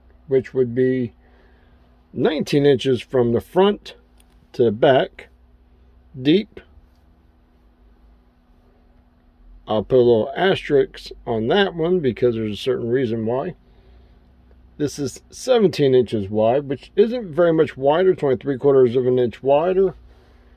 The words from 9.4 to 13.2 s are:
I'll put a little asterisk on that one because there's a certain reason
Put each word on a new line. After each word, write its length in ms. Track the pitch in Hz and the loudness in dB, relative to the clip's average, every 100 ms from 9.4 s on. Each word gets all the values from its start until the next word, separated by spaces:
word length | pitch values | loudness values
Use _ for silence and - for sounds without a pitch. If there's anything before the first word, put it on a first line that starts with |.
| - - - | -20 -16 -6
I'll 160 | 110 | -4
put 120 | 95 131 | 0 4
a 20 | |
little 340 | 120 117 - | 4 4 0
asterisk 760 | - 185 165 - 143 135 - - - | -2 -2 -2 0 0 0 -6 -20 -16
on 220 | - 113 110 | -8 -4 0
that 260 | 180 196 | 0 0
one 260 | 170 160 185 | -2 -2 -2
because 340 | 139 104 123 | -2 0 0
there's 180 | 113 110 | 0 -4
a 40 | 101 | -6
certain 320 | - 127 120 | -6 -4 -2
reason 360 | 127 123 113 | -2 -2 -4